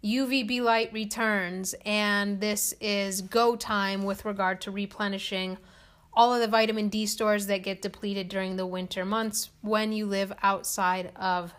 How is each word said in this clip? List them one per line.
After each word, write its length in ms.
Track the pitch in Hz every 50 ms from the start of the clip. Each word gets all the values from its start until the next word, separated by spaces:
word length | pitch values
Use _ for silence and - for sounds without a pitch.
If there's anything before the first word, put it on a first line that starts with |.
U 260 | - 208 226 262 269 247
V 160 | 254 269 247
B 160 | 208 247 247
light 320 | 247 226 226 226 226 226
returns, 800 | 214 220 220 208 - 233 233 214 214 202 185 175 180 185 190 185 - - -
and 560 | 208 208 208 208 208 202 202 202 202 202 196
this 320 | 208 214 208 202 - - - -
is 400 | - 214 208 202 196 196 190 190
go 360 | 185 190 - 226 233 240 240
time 480 | 233 - - 214 202 196 196 196 196 196
with 200 | 196 196 196 -
regard 360 | 220 202 196 196 185 190 185
to 100 | - 208
replenishing 880 | 190 202 202 196 - - 208 202 196 196 - - 202 190 185 185 185 190 - - - - - - - _ - - -
all 180 | 226 233 240
of 80 | 247 240
the 60 | 233
vitamin 420 | 214 214 220 220 220 220 220 214 208
D 160 | 202 214 214
stores 420 | 208 - - 220 214 208 208 202
that 180 | 196 202 190 185
get 180 | 196 196 185
depleted 460 | - 202 196 - - 202 202 196 190 180
during 260 | 202 196 190 185 190
the 120 | 185 185
winter 380 | 185 180 185 185 180 - 190 185
months 460 | 190 208 226 220 220 208 - - - - _
when 300 | - 208 214 214 214 214
you 160 | 220 214 214
live 260 | 202 202 196 196 190 - - -
outside 680 | 196 196 190 - - - - 190 180 185 185 180 180 -
of 360 | - 190 185 180 180 175 175 -